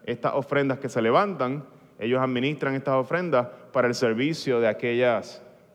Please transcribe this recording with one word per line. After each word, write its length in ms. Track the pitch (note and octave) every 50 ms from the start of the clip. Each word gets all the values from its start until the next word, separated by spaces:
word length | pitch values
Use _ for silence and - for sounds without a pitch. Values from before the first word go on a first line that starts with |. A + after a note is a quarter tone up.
| -
estas 280 | G#2+ A#2+ - - B2 -
ofrendas 460 | C#3 C3 - C#3+ C#3+ C#3 C3+ B2+ -
que 80 | -
se 140 | A#2 - B2
levantan, 640 | A2+ A2+ C3 F3 G#3 G3+ F3+ C#3+ B2+ B2 C#3 D3+ C#3 - - - - - - -
ellos 220 | G#2 A#2 B2 C3
administran 520 | C3 C3 B2+ A#2+ B2+ D3 D3+ C#3 D3+ C3+ C3+
estas 200 | C3+ C3+ C#3+ C3
ofrendas 540 | C3 B2+ - E3 F3 F3+ E3+ C#3 B2 A#2 - - - - - -
para 160 | C3 B2 B2
el 60 | A#2
servicio 680 | - B2+ A2+ A2 A2+ C3+ D#3 E3 - - C#3 B2 A#2
de 80 | A#2 G#2+
aquellas 760 | G#2 - B2+ A#2+ A#2 A#2+ B2+ B2 A2+ G2 F#2 - - - - - - - _ _